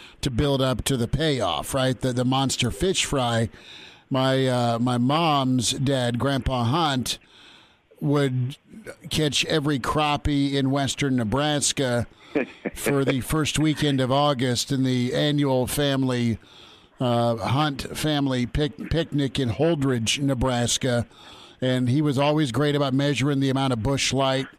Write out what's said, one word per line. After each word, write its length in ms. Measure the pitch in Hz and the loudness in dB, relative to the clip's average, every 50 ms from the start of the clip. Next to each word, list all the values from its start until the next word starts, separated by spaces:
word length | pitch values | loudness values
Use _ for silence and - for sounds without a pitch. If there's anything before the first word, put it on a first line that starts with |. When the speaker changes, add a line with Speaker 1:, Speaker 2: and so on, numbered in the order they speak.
| - - - - | -20 -20 -14 -6
Speaker 1:
to 100 | - 143 | -6 -4
build 300 | 120 110 147 143 139 127 | 0 0 0 2 2 2
up 220 | 135 131 127 107 - | 2 0 0 -2 -2
to 120 | - 139 120 | -2 0 0
the 100 | 120 - | 0 -2
payoff, 640 | - 131 160 156 139 123 101 87 78 71 - - - | 0 0 0 0 0 0 0 -2 -2 -2 -4 -4 -2
right? 260 | 135 131 131 127 - | 0 0 0 0 0
The, 140 | - 127 120 | -2 -2 -2
the 120 | 123 123 | 0 0
monster 460 | 127 131 135 135 127 - - - 117 | 0 2 2 2 0 0 0 -2 -2
fish 340 | - - 175 190 175 - - | -2 -2 -2 -2 0 -2 -2
fry. 440 | - 143 135 123 120 117 113 117 - - - - - - - - - - - _ - | -2 0 0 0 0 0 0 0 -2 -4 -12 -20 -20 -20 -20 -20 -20 -20 -20 _ -4
My, 380 | 135 131 131 131 131 135 131 131 | -2 0 2 2 2 2 2 2
uh, 320 | 123 123 120 120 117 113 | 2 2 2 0 0 0
my 180 | 120 120 123 120 | 0 0 2 2
mom's 720 | 120 127 143 165 175 160 147 139 131 131 127 127 113 - | 2 2 2 2 2 2 2 2 2 2 2 0 0 -2
dad, 460 | - - 135 143 139 131 123 120 120 117 | -2 -2 0 0 0 2 0 0 -2 0
Grandpa 440 | 117 139 139 131 - - 131 123 117 | -2 0 -2 0 -2 -2 -2 0 0
Hunt, 540 | 117 135 175 165 147 135 131 113 - - - _ _ - - - - - - - _ _ _ _ _ - - | 0 2 2 2 0 0 -2 -2 -4 -6 -8 _ _ -20 -20 -20 -20 -20 -20 -20 _ _ _ _ _ -14 -6
would 560 | 156 147 139 147 143 135 127 127 123 127 147 - _ - - - - - - _ - 160 | -2 0 0 2 2 0 0 -2 -2 -4 -6 -12 _ -20 -20 -20 -18 -18 -20 _ -12 -6
catch 360 | - 151 156 147 123 - - | -2 -2 0 0 0 -2 -2
every 340 | - 160 156 135 151 147 131 | 0 0 0 0 0 -2 -2
crappie 720 | - - - 151 151 147 147 139 - 151 147 143 139 139 139 | -2 -2 0 0 0 0 0 0 0 0 0 2 2 2 0
in 160 | 139 131 131 | 0 0 2
western 440 | 135 143 139 127 - - 143 139 131 | 0 0 0 -2 -2 -2 0 0 2
Nebraska 920 | 123 117 104 110 135 147 151 147 143 139 - - - 139 123 120 120 107 - - - - - - | 0 0 0 0 0 0 2 0 0 0 -2 -2 0 0 0 0 0 -2 -4 -8 -20 -18 -6 -4
Speaker 2:
<laughs> 120 | 147 123 - - - - 123 - | -4 -4 -4 -8 -12 -12 -12 -10
Speaker 1:
for 320 | - - 147 143 139 135 | -4 -2 0 0 2 2
the 160 | 127 139 127 | 0 0 -2
first 360 | 110 - 151 156 151 - - 143 | -2 -2 0 0 0 0 0 0
weekend 440 | 151 156 147 - 151 147 139 131 | 2 2 2 2 0 0 2 2
of 100 | 131 120 | 2 2
August 600 | 131 139 147 147 143 117 135 127 123 110 - - | 2 2 4 2 2 2 0 0 0 -2 -2 -2
in 120 | 143 131 131 | 0 0 2
the 300 | 127 127 123 123 123 139 | 2 2 2 0 0 0
annual 500 | 147 151 147 147 147 143 135 131 127 123 | 0 0 2 2 2 2 2 2 2 0
family, 720 | 104 - - 147 139 139 135 131 127 123 123 120 117 110 - - - - - - - - - - _ _ - | 0 -2 -2 0 0 2 0 0 0 0 0 0 0 0 -2 -6 -18 -20 -20 -20 -20 -20 -20 -20 _ _ -4
uh, 360 | 131 123 120 120 120 120 117 113 | -2 0 2 2 2 0 0 0
Hunt 600 | 110 113 120 139 156 151 139 127 - - - - | -2 -2 0 0 0 -2 -2 -6 -8 -10 -8 -4
family 480 | - 156 151 143 143 135 131 123 123 | -2 -2 0 0 0 0 0 -2 -2
pic-, 440 | - - 147 151 143 - - - - | -2 -2 -2 -2 -2 -4 -8 -8 -4
picnic 500 | - 160 165 - - 143 139 127 - - | -2 -2 -2 -2 -2 -2 -2 -2 -2 -2
in 100 | 135 120 | -2 -2
Holdridge, 720 | 98 - 147 165 170 147 135 139 127 120 113 104 - 143 | 0 0 0 0 2 2 2 0 0 0 0 -2 -2 0
Nebraska. 880 | 143 139 135 120 127 131 123 120 120 113 - - - 131 120 120 113 - - - - - - - - - - - | 0 -2 0 0 0 0 0 0 0 0 -2 -2 0 0 0 0 -2 -4 -8 -20 -20 -20 -20 -20 -20 -20 -12 -4
And 280 | 127 127 127 127 127 120 | -2 0 0 2 2 2
he 120 | 127 151 | 2 2
was 160 | 151 147 131 139 | 2 2 2 2
always 340 | 143 147 151 156 156 127 | 2 2 2 2 0 0
great 240 | 110 127 147 147 143 | 0 0 0 0 2
about 180 | 143 143 135 127 | 0 0 0 2
measuring 460 | 135 139 143 143 113 131 147 143 135 | 2 2 2 2 2 0 0 2 2
the 100 | 135 135 | 2 2
amount 240 | 131 135 135 131 127 | 2 0 0 0 0
of 80 | 117 | 0
Busch 300 | 104 135 139 135 - - 127 | 0 0 0 0 0 -2 0
Light 340 | 135 135 135 131 135 131 - - | 0 2 2 0 0 -2 -6 -10